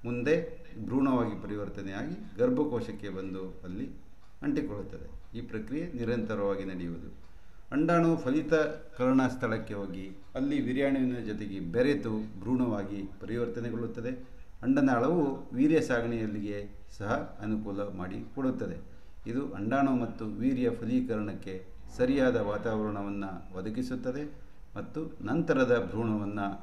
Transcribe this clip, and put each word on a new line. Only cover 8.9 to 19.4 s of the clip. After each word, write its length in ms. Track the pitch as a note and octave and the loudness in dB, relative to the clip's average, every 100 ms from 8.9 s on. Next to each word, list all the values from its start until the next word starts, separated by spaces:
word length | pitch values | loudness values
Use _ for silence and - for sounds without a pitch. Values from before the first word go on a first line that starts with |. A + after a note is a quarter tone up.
| - B2+ C3 C3 | 0 4 6 4
ಸ್ಥಳಕ್ಕೆ 460 | B2+ A#2 A2+ - | 2 0 0 -2
ಹೋಗಿ 420 | G#2 F#2+ F2+ F#2+ - - | -6 -4 -6 -8 -10 -6
ಅಲ್ಲಿ 260 | C3 C#3 D3 | -2 2 2
ವೀರ್ಯಾಣುವಿನ 580 | A#2+ B2+ C#3 C3+ B2+ B2 | 2 2 4 4 2 0
ಜೊತೆಗೆ 420 | A2 G#2+ G2+ F#2+ | -2 -4 -4 -4
ಬೆರೆತು 800 | E2+ A2+ C3 C#3+ A2+ A2 G#2+ F#2 | 0 4 4 4 2 -2 -4 -6
ಭ್ರೂಣವಾಗಿ 680 | G#2 B2+ B2 G#2 F#2+ G2+ F#2+ - | 0 2 4 2 -2 -4 -6 -8
ಪರಿವರ್ತನೆಗೊಳ್ಳುತ್ತದೆ. 920 | F#2+ A#2 A2+ A#2+ A#2 A2+ A#2 - A#2 C3 - - - - | -4 -2 -2 -2 -4 -2 -4 -4 -6 -6 -10 -14 -14 -4
ಅಂಡನಾಳವು 880 | B2+ C#3 C3+ A#2+ C3 F3 C#3 C3 - | 4 6 6 6 6 4 4 0 -4
ವೀರ್ಯ 280 | A#2 D3+ D#3 | 4 6 6
ಸಾಗಣೆಯಲ್ಲಿಗೆ 880 | D3 A#2+ A2+ A#2 A2 G#2 G2+ G2+ G#2 - - - | 6 2 2 0 -2 -2 -4 -4 -8 -10 -12 -6
ಸಹ 400 | G2+ B2+ - - | -2 0 -2 -6
ಅನುಕೂಲ 380 | G#2+ G#2+ G#2 G2 G2+ F#2 | -2 -2 -2 -4 -4 -4
ಮಾಡಿಕೊಡುತ್ತದೆ. 800 | F#2 G#2+ A2+ - C3 - F2+ E2+ - - - - - | -6 -6 -8 -2 0 0 -4 -6 -10 -12 -12 -10 -4
ಇದು 220 | B2 | -4